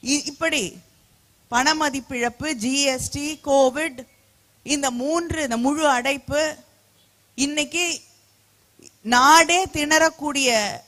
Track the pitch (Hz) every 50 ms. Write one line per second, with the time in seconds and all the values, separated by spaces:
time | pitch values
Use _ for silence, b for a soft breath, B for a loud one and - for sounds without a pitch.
0 | - 247 277 294 285 - 285 - 320 330 311 294 214 151 - 185 _ _ _ _
1 | _ _ _ _ _ _ _ _ _ _ 240 240 262 294 311 311 311 294 262 269
2 | 240 _ 269 247 240 240 233 _ 269 311 311 233 208 254 262 277 285 277 262 254
3 | 247 - - 277 285 302 311 - _ 285 277 277 269 262 240 285 311 320 254 247
4 | 247 _ _ _ _ _ _ _ _ _ _ _ _ - 285 285 277 262 240 240
5 | 247 285 320 339 339 330 320 320 302 262 233 226 240 269 294 302 320 294 269 247
6 | 240 269 285 277 - - 277 294 311 311 302 - - _ _ _ _ _ _ _
7 | _ _ _ _ _ _ _ - 262 285 294 302 294 294 302 339 359 339 320 -
8 | - _ _ _ _ _ _ _ _ _ _ _ _ _ _ _ - - _ _
9 | _ 214 240 247 254 277 311 330 330 320 339 359 381 - - 311 294 294 311 311
10 | 320 320 311 - 277 302 285 277 269 247 233 220 208 196 - 120 -